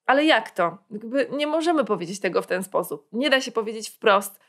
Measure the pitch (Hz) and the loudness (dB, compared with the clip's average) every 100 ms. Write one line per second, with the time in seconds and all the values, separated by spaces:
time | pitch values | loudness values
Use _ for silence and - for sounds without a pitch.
0 | - 269 311 240 220 - 170 185 - 214 | 2 4 4 4 2 -2 -2 -4 -14 -14
1 | 226 269 254 277 294 311 320 320 202 196 | -6 -2 -2 -2 -2 -2 0 0 0 -2
2 | 170 196 190 170 190 185 190 175 170 - | -4 -6 -2 -2 -2 -4 -2 -4 -4 -8
3 | _ 220 294 262 262 226 214 220 214 - | _ -2 2 2 0 -4 -6 -6 -12 -2
4 | 220 196 202 - | 4 4 2 -14